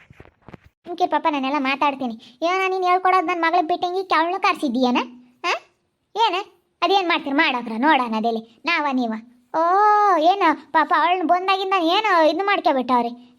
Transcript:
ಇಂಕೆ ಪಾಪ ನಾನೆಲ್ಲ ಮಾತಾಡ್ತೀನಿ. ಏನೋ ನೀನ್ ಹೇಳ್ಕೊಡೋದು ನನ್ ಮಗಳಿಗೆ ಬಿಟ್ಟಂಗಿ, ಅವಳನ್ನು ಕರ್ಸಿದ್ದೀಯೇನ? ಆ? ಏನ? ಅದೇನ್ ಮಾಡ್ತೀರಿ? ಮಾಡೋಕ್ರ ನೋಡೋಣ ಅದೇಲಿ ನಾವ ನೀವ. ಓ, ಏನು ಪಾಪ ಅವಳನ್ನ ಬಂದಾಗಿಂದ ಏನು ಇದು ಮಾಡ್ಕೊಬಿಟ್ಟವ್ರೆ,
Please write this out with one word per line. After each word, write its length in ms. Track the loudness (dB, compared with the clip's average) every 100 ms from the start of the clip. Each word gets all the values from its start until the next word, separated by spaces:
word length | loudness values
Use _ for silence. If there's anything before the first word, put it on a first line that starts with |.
| _ -20 -20 _ -20 -20 _ _ -10
ಇಂಕೆ 200 | -4 -2
ಪಾಪ 200 | 0 -2
ನಾನೆಲ್ಲ 260 | -2 -2 -2
ಮಾತಾಡ್ತೀನಿ. 800 | -2 0 -2 -2 -8 -10 -16 -4
ಏನೋ 260 | -2 0 -2
ನೀನ್ 160 | -2
ಹೇಳ್ಕೊಡೋದು 420 | 0 2 2 2 0
ನನ್ 140 | -2
ಮಗಳಿಗೆ 280 | 0 0 0
ಬಿಟ್ಟಂಗಿ, 340 | -2 -4 -6
ಅವಳನ್ನು 380 | -2 0 0 0
ಕರ್ಸಿದ್ದೀಯೇನ? 580 | -2 -2 -2 0 0 0 -4 -12 _ _
ಆ? 60 | -6 -6 -8 _ _ _ _ -2
ಏನ? 180 | 0 -2 -8 _ _ -4
ಅದೇನ್ 260 | 0 2 2
ಮಾಡ್ತೀರಿ? 280 | -2 -2 0
ಮಾಡೋಕ್ರ 360 | 0 -2 -6 -2
ನೋಡೋಣ 360 | 2 2 0 -2
ಅದೇಲಿ 460 | -2 -4 -8 _ -4
ನಾವ 200 | -2 0
ನೀವ. 200 | -2 -2 -6 -12 _ _ -2
ಓ, 40 | 0 2 4 4 4 4
ಏನು 540 | 2 2 0 0 -2
ಪಾಪ 200 | 0 2 2
ಅವಳನ್ನ 260 | 2 0 0
ಬಂದಾಗಿಂದ 480 | 0 0 -2 0 0
ಏನು 500 | 2 0 2 4 4
ಇದು 160 | 2 0
ಮಾಡ್ಕೊಬಿಟ್ಟವ್ರೆ, 640 | 0 2 0 0 0 -2 -8 -16